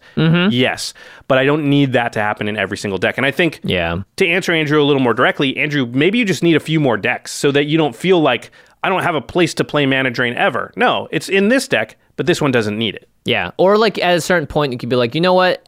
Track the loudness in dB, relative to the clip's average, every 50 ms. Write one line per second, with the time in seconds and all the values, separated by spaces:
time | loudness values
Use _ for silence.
0 | _ -10 -2 0 2 2 4 2 2 2 2 2 0 0 0 -4 -8 -12 -12 -16
1 | -20 -20 -20 -20 -2 _ 2 2 4 2 2 0 2 2 4 4 2 2 2 0
2 | 0 0 -2 -2 -2 -2 -2 -2 -4 -4 -2 -2 -2 -4 -4 -6 -4 -4 -4 0
3 | -2 -2 0 0 -2 -2 0 0 0 0 -2 -4 -4 -2 -2 0 0 -2 -4 -4
4 | -6 -10 _ -2 0 0 0 -2 0 0 0 0 0 0 2 2 2 2 2 2
5 | 2 2 2 2 2 0 2 0 -2 -2 -2 -2 -4 -2 -2 -2 -2 -2 0 0
6 | 2 2 2 2 0 0 -2 0 2 2 2 2 2 0 0 0 2 2 0 0
7 | -2 -2 -4 -4 -6 -12 -10 -2 0 0 2 2 0 2 2 0 0 0 -2 -4
8 | 0 2 2 4 4 2 2 0 -4 -10 _ -20 -20 _ _ _ -4 -2 -2 0
9 | -2 -2 -2 -2 -6 -4 0 0 0 0 0 -4 -6 -2 0 0 2 2 2 0
10 | 0 -2 -2 -2 -4 -4 -2 0 -2 -2 -2 -4 -8 -8 -4 -2 0 0 0 -2
11 | -4 -4 -6 -6 -4 -2 0 0 2 2 2 0 0 0 -2 -2 -2 -4 -10 _
12 | _ _ _ -6 -2 0 0 0 0 0 0 0 0 0 -4 -4 -4 -4 -6 -8
13 | -16 _ _ _ _ -2 -2 -2 -2 -4 0 2 2 4 4 4 2 0 0 0
14 | 0 0 0 0 0 0 0 0 0 -2 -2 -2 -2 -2 -4 -6 -4 -2 0 0
15 | 0 0 0 0 0 2 2 4 2 2 0 -2 -4